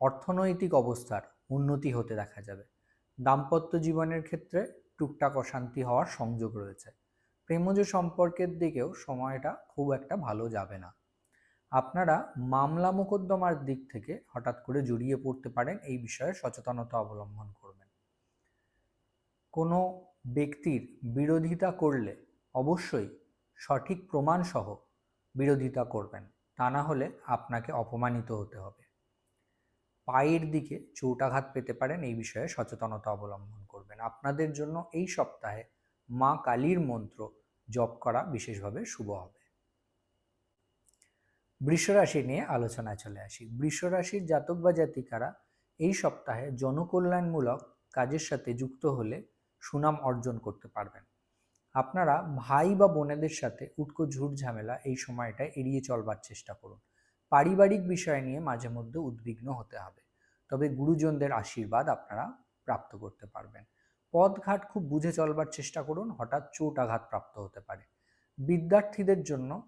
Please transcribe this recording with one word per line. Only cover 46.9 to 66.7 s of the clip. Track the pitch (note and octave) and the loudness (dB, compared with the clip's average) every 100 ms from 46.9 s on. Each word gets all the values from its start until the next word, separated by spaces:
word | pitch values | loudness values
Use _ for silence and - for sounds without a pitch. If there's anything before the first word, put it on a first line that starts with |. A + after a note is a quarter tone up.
| F3+ F3 F3+ E3+ D#3+ A#2+ C3 - _ _ | 2 4 2 2 2 0 0 -6 _ _
কাজের | - B2+ D#3 D#3 | -2 0 0 -2
সাথে | C#3 - | -4 -4
যুক্ত | A#2+ C3 - D#3 | -4 -4 -2 0
হলে | C3 G#2+ C#3 - _ _ _ | 0 -2 -6 -10 _ _ _
সুনাম | - C#3+ D3+ D3+ | -6 0 2 2
অর্জন | C3+ B2 B2 A2+ | 0 0 -2 -4
করতে | G#2+ G2+ G#2+ | -6 -10 -10
পারবেন। | - G2+ - - _ _ _ _ _ _ | -10 -10 -12 -20 _ _ _ _ _ _
আপনারা | C3 C3 F#3 E3 D3 F3 C3+ | -2 0 2 4 4 2 -4
ভাই | A#2 C#3 F3 | 2 4 6
বা | G3 G3+ | 8 8
বোনেদের | D#3 D3 D3 D#3 - | 8 2 0 -2 -2
সাথে | B2 - B2+ - | -4 -4 -10 -8
উটকো | D3 - D#3 | -6 -2 -2
ঝুট | C3 C#3+ | 0 -4
ঝামেলা | C#3+ C3 A2+ A2 C3 | -4 -4 -4 -6 -6
এই | C#3 C3 | -4 -6
সময়টা | - B2 A#2+ G#2 | -6 -6 -6 -4
এড়িয়ে | D3 - C3 C3+ | -6 -4 -2 -2
চলবার | C3+ A#2+ A2 G#2 | 0 -2 -2 -6
চেষ্টা | - G#2+ - | -8 -16 -16
করুন। | G2+ G2 G2 _ _ _ _ _ | -16 -18 -20 _ _ _ _ _
পারিবারিক | C#3+ D#3+ F#3+ G3 G#3 F3+ | 6 6 8 8 8 2
বিষয় | F3 E3+ C#3+ | 0 0 0
নিয়ে | C3 C3+ | -2 -4
মাঝে | D#3+ A#2+ A#2+ | -4 -4 -4
মধ্যে | A#2 A#2 D3+ | -6 -6 -6
উদ্বিগ্ন | D3 A2+ A#2 A2 B2 | -6 -6 -8 -8 -8
হতে | B2+ A2 A2 | -8 -10 -14
হবে, | F#2 - _ _ _ _ _ | -16 -18 _ _ _ _ _
তবে | C3+ D3 | 0 0
গুরুজনদের | C3 D3 E3 D#3 D3 C#3 | 2 2 4 4 2 2
আশীর্বাদ | A#2+ G2+ - G#2+ A2+ D3+ | 0 -2 -6 0 2 2
আপনারা | B2+ - G#2 F#3 C4 _ _ | 0 -4 -8 -8 -10 _ _
প্রাপ্ত | - G#2+ - G2+ | -4 -4 -6 -14
করতে | G#2 - G2+ | -14 -14 -18
পারবেন। | G#2+ G#2 G#2+ G#2+ _ _ _ _ | -16 -16 -20 -20 _ _ _ _
পথঘাট | E3+ F#3+ G3 - G3+ - | 6 6 4 0 -2 -2
খুব | G#3 D3+ | -6 -2
বুঝে | D3 E3 | 0 0
চলবার | E3 D#3 D3+ D3+ - | 2 2 2 -2 -4
চেষ্টা | C3+ E3 | -8 -6
করুন, | C#3+ D#3 A3+ | -6 -4 -6
হঠাৎ | C#3+ A#2 D3 - | -6 -4 -4 -4
চোট | - D3+ | -2 -2